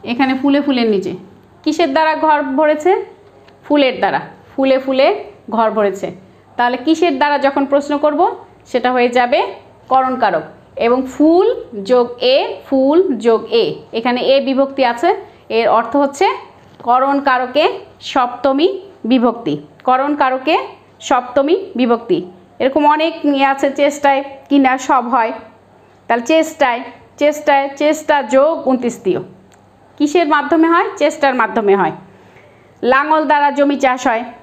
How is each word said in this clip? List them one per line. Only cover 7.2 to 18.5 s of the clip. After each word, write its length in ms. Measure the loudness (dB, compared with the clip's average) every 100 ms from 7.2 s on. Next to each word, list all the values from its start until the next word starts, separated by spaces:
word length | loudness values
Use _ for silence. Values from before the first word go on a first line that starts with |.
| 0 2
যখন 280 | 0 0 0
প্রশ্ন 320 | 0 0 -2
করব, 380 | 0 2 0 -2 -18 -20 -6
সেটা 260 | -2 0
হয়ে 160 | 0 2
যাবে 460 | 2 2 0 -2 -8 -20 -20 -2
করণ 280 | 0 0 0
কারক। 260 | 0 -2 -6 -20 -20 -4
এবং 300 | 0 0 -2
ফুল 480 | 2 4 4 2 -2 -8 -12
যোগ 240 | 0 2 2 -2
এ, 360 | 0 0 0 -8 -2
ফুল 460 | 0 4 2 2 0
যোগ 300 | 0 0 0
এ, 240 | 0 0 -4 -8
এখানে 280 | -6 -2 -2
এ 200 | 2 0
বিভক্তি 440 | 2 0 -2 0
আছে, 320 | -2 0 0 -2 -6 -20 _
এর 200 | -2 2
অর্থ 280 | 0 0 0
হচ্ছে 300 | -2 0 -2 -2 -12 -20 -20 -10
করণ 380 | -2 0 2 0
কারকে 580 | 0 -2 0 0 0 -2 -14 -18
সপ্তমী 800 | -4 -2 -2 0 0